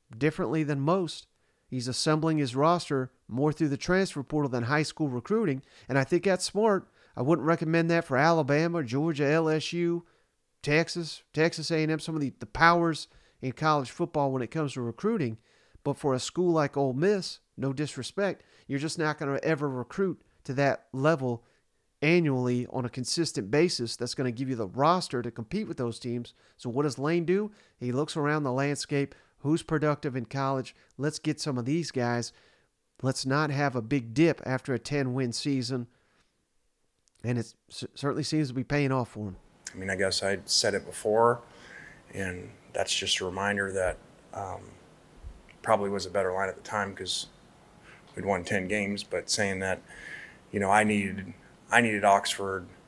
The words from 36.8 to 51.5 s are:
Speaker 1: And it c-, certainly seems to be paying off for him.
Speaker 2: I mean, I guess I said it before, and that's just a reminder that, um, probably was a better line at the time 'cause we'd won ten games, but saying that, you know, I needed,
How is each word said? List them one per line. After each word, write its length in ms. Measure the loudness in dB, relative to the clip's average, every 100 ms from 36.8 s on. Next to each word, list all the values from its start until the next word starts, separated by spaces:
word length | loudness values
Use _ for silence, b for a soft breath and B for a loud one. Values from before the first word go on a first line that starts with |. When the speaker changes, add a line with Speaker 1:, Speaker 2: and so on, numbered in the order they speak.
| _ _ _ _
Speaker 1:
And 140 | -4 -2
it 160 | -4 _ _
c-, 180 | -14 -14
certainly 300 | -6 -4 -2
seems 240 | -2 -2 -2
to 60 |
be 100 | -4
paying 280 | -2 0 2
off 180 | 0 -2
for 180 | -6 -8
him. 100 | -10 _ _ -16
Speaker 2:
I 40 | -10
mean, 120 | -6
I 60 |
guess 280 | 0 0 0
I 160 | -2 -4
said 280 | 0 0 2
it 120 | 0
before, 560 | -6 -4 2 6 6 4 -6 B B B B B -14
and 360 | -6 -6 -6 -12 -18 -8
that's 200 | -4 -2
just 260 | -2 0 -2
a 60 |
reminder 460 | -2 -2 -2 0 -2
that, 260 | 0 -2 -4 -14 -20 -14
um, 280 | -10 -10 -10 -14 -20 -20 -20 -20 -18 -16 -18 -20 -8
probably 280 | 2 2 2
was 160 | -2
a 40 | -2
better 220 | 0 0
line 180 | 0 -2
at 60 |
the 60 | -4
time 340 | -4 -2 -2
'cause 320 | -4 -6 -6 -6 -16 -20 -20 -20 -20 B B -16
we'd 100 | -6
won 180 | -2 -2
ten 240 | 0 -2 0
games, 360 | -2 -2 -4
but 260 | -4 -6 -2
saying 300 | -2 0 -2
that, 220 | -2 -4 -8 B B B B B -6
you 80 | -2
know, 120 | 4
I 120 | 4
needed, 500 | 6 2 0 -6 -10 -14 -20